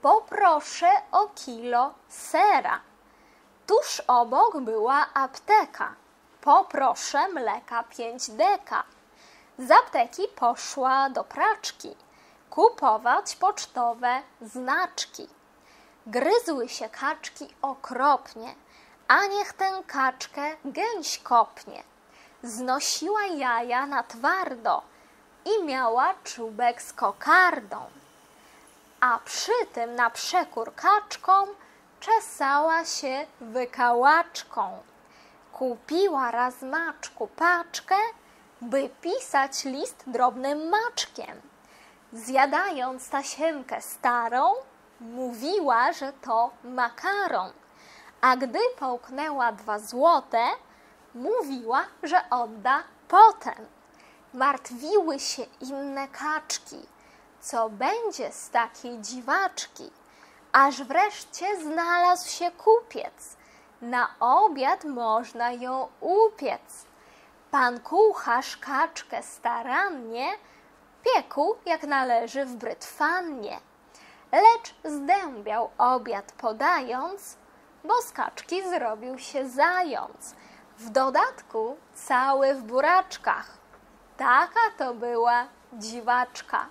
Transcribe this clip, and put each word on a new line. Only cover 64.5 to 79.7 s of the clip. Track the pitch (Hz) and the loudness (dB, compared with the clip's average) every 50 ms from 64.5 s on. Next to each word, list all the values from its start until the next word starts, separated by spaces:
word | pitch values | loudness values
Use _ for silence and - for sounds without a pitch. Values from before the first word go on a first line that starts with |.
| 311 269 254 277 359 381 - | 2 2 0 0 0 0 -4
można | 302 277 240 233 226 220 220 247 208 - 233 233 240 247 | -10 -8 -4 -2 0 0 0 0 -4 -8 -4 -4 -4 -4
ją | 240 247 254 262 262 262 - - _ | -6 -8 -6 -6 -6 -6 -8 -10 _
upiec. | - 311 359 415 453 440 440 - 294 240 - - - - - - - _ _ _ _ - - - - _ _ _ _ _ | -2 0 4 4 4 4 2 -2 -6 -6 -6 -6 -10 -20 -20 -20 -20 _ _ _ _ -20 -20 -20 -20 _ _ _ _ _
Pan | - 285 254 247 247 233 | 0 2 2 2 0 -4
kucharz | - - 311 359 440 427 - - - - 233 247 285 - - | -8 -2 4 6 6 6 4 2 -2 0 0 0 0 -4 -12
kaczkę | - - 262 285 247 - - 320 - - - - - - | -14 -10 -6 0 0 0 0 -2 -12 -14 -10 -10 -10 -10
starannie | - - - - 233 240 233 233 262 254 320 392 403 339 269 240 226 226 240 262 320 403 - - - - - _ _ _ _ _ _ _ _ - 480 508 | -10 -18 -6 -4 -4 -4 -4 -4 -2 -2 0 0 -2 -4 -8 -10 -10 -8 -6 -6 -6 -6 -8 -12 -20 -20 -20 _ _ _ _ _ _ _ _ 0 2 2
piekł, | 370 254 - - - 294 359 466 - - | 2 0 -2 -4 -2 0 0 -2 -4 -2
jak | 359 330 320 - | -4 -4 -4 -2
należy, | 294 285 269 262 254 240 233 233 233 214 262 277 | -2 0 0 2 2 2 0 0 -2 -6 -6 -6
w | 254 247 | -6 -8
brytwannie. | 226 226 240 - - - - - - 302 302 339 370 359 330 294 254 208 - - - _ _ _ _ _ _ _ - - - - - - _ - | -10 -8 -10 -10 -10 -12 -18 -6 -2 0 0 0 -2 -4 -6 -8 -10 -10 -10 -12 -14 _ _ _ _ _ _ _ -20 -20 -20 -20 -20 -8 _ 2
Lecz | 302 403 440 466 453 453 - - _ - | 8 8 8 8 8 0 -12 -20 _ -10
zdębiał | 320 294 294 277 285 370 403 370 311 262 214 202 214 214 226 226 - - _ | -8 -8 -6 0 2 2 2 0 -6 -10 -12 -8 -4 -4 -4 -4 -4 0 _
obiad | - 247 254 254 214 220 226 196 202 - - | 2 2 2 0 -2 -4 -8 -8 -8 -12 -18
podając, | - - 233 220 220 269 311 359 320 - 240 233 254 277 349 392 403 - - - _ _ _ _ _ _ _ _ _ _ | -6 -4 -4 -2 0 2 2 2 2 0 -4 -6 -6 -6 -6 -10 -12 -14 -18 -20 _ _ _ _ _ _ _ _ _ _
bo | - 427 494 466 | 0 0 0 0
z | - - | -4 -6
kaczki | - 226 - - - - - 339 370 392 370 | -6 -6 -6 -6 -12 -10 -6 -6 -6 -4 -2
zrobił | 349 330 254 226 220 214 220 254 262 254 | -4 -2 -2 -4 -6 -6 -8 -12 -12 -12
się | - - - 277 269 269 | -14 -8 -6 -6 -6 -6
zając. | 240 262 294 339 | 0 2 2 4